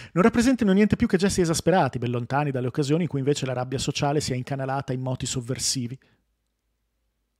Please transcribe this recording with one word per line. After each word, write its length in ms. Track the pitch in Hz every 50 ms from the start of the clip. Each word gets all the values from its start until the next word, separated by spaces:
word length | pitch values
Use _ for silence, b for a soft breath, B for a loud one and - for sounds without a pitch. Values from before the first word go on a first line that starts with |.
| B B B
Non 100 | 165 190
rappresentano 480 | 233 - 240 226 262 269 233 233 202
niente 240 | 185 196 214 202 -
più 100 | - 233
che 120 | 226 - 175
gesti 240 | 185 196 - -
esasperati, 580 | 180 160 165 - - 170 165 190 156 131 - 127
ben 100 | 117 120
lontani 400 | 120 120 120 113 131 139 147 147
dalle 180 | 131 127 123 127
occasioni 360 | - - 151 135 147 170 180
in 60 | 151
cui 100 | - 139
invece 260 | 131 127 147 - -
la 80 | 131 127
rabbia 240 | 123 127 131 135 131
sociale 420 | - - 143 - - 143 143 151
si 120 | - -
è 40 | 131
incanalata 580 | 127 127 - 143 135 135 135 131 139 139 - 131
in 80 | 131
moti 260 | 131 131 131 - 127 120
sovversivi. 720 | - 131 120 113 135 110 - - - 135 120 113 127 - _ _ _ _ _ _ _ _ _ _ _ _ _ _ _ _ _ _ _ _ _ _ _ _ _ _ _ _